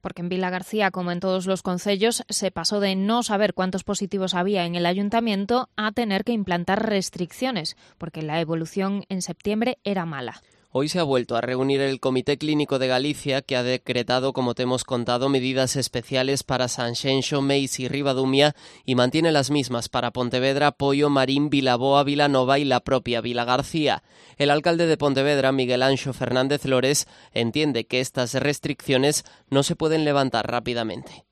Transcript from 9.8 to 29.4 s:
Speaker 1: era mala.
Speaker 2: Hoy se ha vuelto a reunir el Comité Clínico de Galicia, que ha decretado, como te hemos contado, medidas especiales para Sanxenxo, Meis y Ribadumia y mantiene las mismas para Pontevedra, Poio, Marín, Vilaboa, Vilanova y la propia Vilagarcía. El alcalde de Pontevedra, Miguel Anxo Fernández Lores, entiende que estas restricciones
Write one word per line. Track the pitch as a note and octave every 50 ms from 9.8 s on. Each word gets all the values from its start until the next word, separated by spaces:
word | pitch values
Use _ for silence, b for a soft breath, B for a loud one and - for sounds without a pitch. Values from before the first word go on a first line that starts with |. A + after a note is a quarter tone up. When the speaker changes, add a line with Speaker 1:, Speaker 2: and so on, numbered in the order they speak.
Speaker 1:
era | _ G3+ G3+ F#3+ E3+
mala. | E3 D3+ C3+ B2+ A2 - - b b b b b b _
Speaker 2:
Hoy | B2+ C#3+ D3+
se | - F3+
ha | E3
vuelto | C#3 C3+ B2+ A#2+ - A#2+
a | A#2
reunir | A#2+ A#2+ B2+ B2+ C3+ C3+ C#3 C3+
el | C#3 C3+ C3+ B2+
Comité | - C3+ C3 B2+ A#2+ - C#3+
Clínico | - - D3+ D#3 D3 D3 - C#3+ C3
de | C3 B2+
Galicia, | B2+ B2+ C3+ D3+ D3 - - C#3+ C3 C#3
que | C3+ - C#3
ha | B2
decretado, | B2 B2 B2+ B2 _ - B2 B2 A#2+ - B2 C3 B2+ C3+
como | B2+ C3+ B2+ A#2+ A#2
te | - B2+
hemos | B2 B2+ B2+
contado, | - - C3 A#2+ A#2+ A#2 B2 A#2+ C3 C#3
medidas | C#3 C3 B2 C3 C3 C3 C3 B2+ -
especiales | C#3+ B2 - - B2 A#2 - C3+ C3 C3 C3+ C#3 C#3
para | - - C3+ B2 B2+
Sanxenxo, | B2 - - B2 A#2 A#2 - - C3+ C3+ C3+ - - D3+ C#3+
Meis | C#3 C#3 C#3 C#3 C#3 B2+ - -
y | C3
Ribadumia | B2 B2+ C#3 C#3+ C#3 C3 C3 C3+ C3 C3+ C3+ C#3+ D3 D3 B B B B B B
y | - B2+
mantiene | B2 B2 B2+ B2+ D#3+ E3 E3+
las | D#3 C#3+ C3+ B2
mismas | D3 D3 B2+ A#2+ B2+ A#2 A2+ -
para | - B2+ A#2+ A#2+
Pontevedra, | - B2+ B2 A#2+ B2 B2+ B2+ C3+ C3+ C#3+ D3 D3
Poio, | C#3 _ C#3 C#3 C#3 C#3 D3 D3
Marín, | C#3+ C3+ C3 C3 C3+ C#3+ D3 D3+
Vilaboa, | D3+ C#3 C3 C3 B2 A#2+ C3 C#3 C#3 C#3+
Vilanova | C#3+ C#3 C#3+ C#3+ D3 C#3+ C#3 C3 B2+ B2+ C#3 C#3+
y | D3
la | C#3 B2+ A#2+
propia | _ - C3+ B2+ - B2 A#2+ A2+
Vilagarcía. | A2+ A#2+ A#2+ A#2+ A#2+ A#2+ B2+ C3 C3+ - - D#3+ D3+ C3+ G#2 - B B B B B B B
El | B C#3+ C#3+
alcalde | C#3+ D#3 C#3+ F3 E3+ E3 E3+ E3
de | D#3
Pontevedra, | - D3 C#3+ C#3 C#3 C3+ C#3+ D3 C#3 C3 C3
Miguel | C3+ C3+ B2+ B2 B2 B2 C3
Anxo | C3+ C3+ B2+ - C3+
Fernández | B2 - C3 A#2+ B2 B2+ C3 C3+ C#3+ C#3+ -
Lores, | C3+ C3 B2+ B2 C3+ D3 D3 - B B B B B
entiende | B - A#2 A#2 A2 D3 D#3 D3+ C3 A#2 A2+
que | _ - B2+
estas | B2 - _ C3+ B2 A#2 -
restricciones | C3 B2 D3 C#3+ - - D3 C#3+ _ - - C3+ B2+ C3+ C#3+ D3+ - B B B B